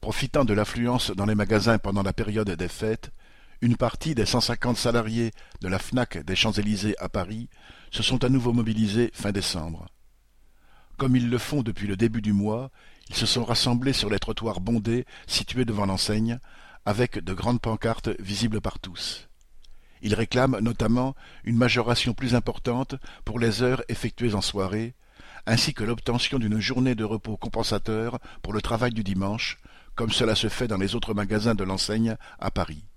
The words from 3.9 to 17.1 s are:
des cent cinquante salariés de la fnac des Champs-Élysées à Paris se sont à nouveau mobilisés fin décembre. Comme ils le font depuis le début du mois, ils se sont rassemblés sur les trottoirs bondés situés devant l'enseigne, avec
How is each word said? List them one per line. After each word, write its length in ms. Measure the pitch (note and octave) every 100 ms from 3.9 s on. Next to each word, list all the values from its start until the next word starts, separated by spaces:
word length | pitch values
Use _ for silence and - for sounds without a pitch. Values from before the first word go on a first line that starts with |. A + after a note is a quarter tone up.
| - D#3+
des 100 | C3+
cent 160 | G2 B2
cinquante 380 | - A#2+ B2 A#2+
salariés 540 | B2 A#2+ A2 A2+ A#2 - - -
de 80 | F#2
la 100 | F#2
fnac 400 | - B2+ A#2+ F2+
des 180 | D2+ F#2
Champs-Élysées 600 | A2+ G#2 G#2 G#2+ G#2 -
à 100 | F#2
Paris 400 | G#2+ F2+ A2 A#2 - - - -
se 120 | -
sont 220 | - C3
à 40 | B2
nouveau 240 | C3+ B2
mobilisés 580 | A#2+ A2+ A2 A2 G#2 A#2+
fin 200 | - G2+
décembre. 560 | G2+ F#2 F#2 D#2+ E2 E2 - - _ _ _ - - - - - -
Comme 200 | C3 B2+
ils 120 | A#2+
le 100 | A#2+
font 240 | - D3
depuis 240 | A#2 - G2+
le 100 | G2
début 260 | A2+ A2+
du 100 | G#2+
mois, 380 | G2+ G#2 G#2+ C3 - - - -
ils 60 | -
se 100 | A2+
sont 180 | -
rassemblés 480 | A#2 A#2 B2+ A#2+ C3
sur 160 | C3 G2+
les 100 | G2+
trottoirs 420 | - A2 A2 F#2
bondés 440 | F#2 A#2 G#2+ A#2 B2 - -
situés 380 | - - B2
devant 220 | A#2+ G#2 G2+
l'enseigne, 520 | F#2+ - G#2+ A2 A#2+ - - - - -
avec 320 | G#2 B2